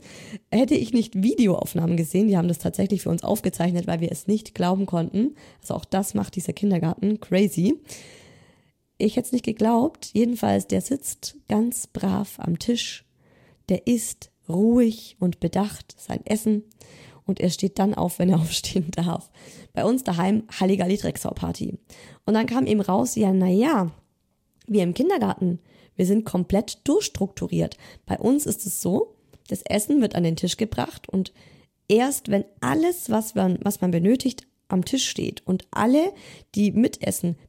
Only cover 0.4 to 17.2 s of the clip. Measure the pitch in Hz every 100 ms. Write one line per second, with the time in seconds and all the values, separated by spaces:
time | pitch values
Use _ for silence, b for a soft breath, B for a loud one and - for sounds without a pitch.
0.4 | _ 214 262 302 220 233 220 190 202 440
1.4 | 220 175 - 170 165 170 160 180 214 190
2.4 | 170 170 180 - 196 190 - 170 - 214
3.4 | 190 - 170 175 175 170 165 170 - 208
4.4 | - - 180 190 196 170 165 190 254 B
5.4 | B B - - - 190 196 208 196 -
6.4 | 175 165 208 180 165 - 196 214 - 180
7.4 | 202 - 180 320 B B B B B B
8.4 | B B B _ _ - 208 233 247 247
9.4 | - 220 220 233 277 - - 208 233 240
10.4 | 214 196 196 190 - 277 - - - 294
11.4 | - 214 233 - - - 190 190 202 -
12.4 | - 170 - 233 - - - b b b
13.4 | b b - 180 - 240 - - - _
14.4 | - 170 220 240 233 220 - - 180 170
15.4 | 170 185 208 - - - - - - 220
16.4 | 220 214 214 B B B B B